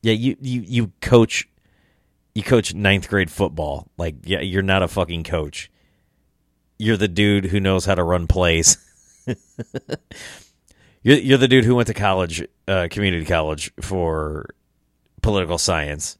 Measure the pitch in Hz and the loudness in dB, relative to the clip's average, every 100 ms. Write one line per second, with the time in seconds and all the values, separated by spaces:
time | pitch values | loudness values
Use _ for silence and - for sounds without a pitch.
0 | 113 110 120 - 135 123 95 120 110 _ | 0 0 0 -4 -6 -8 -4 -4 -4 _
1 | - 123 113 - - _ _ _ _ _ | 4 6 6 0 -8 _ _ _ _ _
2 | _ _ _ - 101 127 101 85 101 98 | _ _ _ -10 2 2 2 -2 2 2
3 | 90 101 87 - 98 78 76 71 - - | 0 -2 -2 -2 -4 -2 -6 -8 -12 -8
4 | 85 71 - 92 87 92 98 95 90 - | -8 -8 -6 -4 -2 -2 2 2 2 -2
5 | 85 85 80 87 73 - - _ _ _ | -4 -4 -4 -4 -6 -10 -18 _ _ _
6 | _ _ _ _ _ _ _ _ 107 107 | _ _ _ _ _ _ _ _ 0 2
7 | 101 87 104 101 92 101 95 95 90 92 | 0 2 2 2 0 0 2 0 0 0
8 | 85 90 85 - 90 82 80 - _ _ | 2 0 0 2 2 4 2 0 _ _
9 | _ _ - 123 _ - 220 135 _ 220 | _ _ -8 -8 _ -16 -12 -12 _ -12
10 | _ - - - - _ _ _ _ _ | _ -20 -20 -20 -20 _ _ _ _ _
11 | - 143 127 131 127 131 117 123 117 107 | 4 4 6 4 6 4 4 2 0 -2
12 | 104 95 87 80 - _ - 95 87 101 | -2 0 -2 -6 -12 _ -4 -2 -2 -2
13 | 101 87 78 87 78 76 - - - 95 | -2 -2 -2 -2 -2 -6 -10 -12 -8 -4
14 | 85 80 78 76 - - _ _ _ _ | -2 -4 -6 -8 -12 -20 _ _ _ _
15 | _ - - 101 85 85 - 85 73 73 | _ -6 -2 -2 -2 -2 -2 -2 -4 -8
16 | - - | -10 -14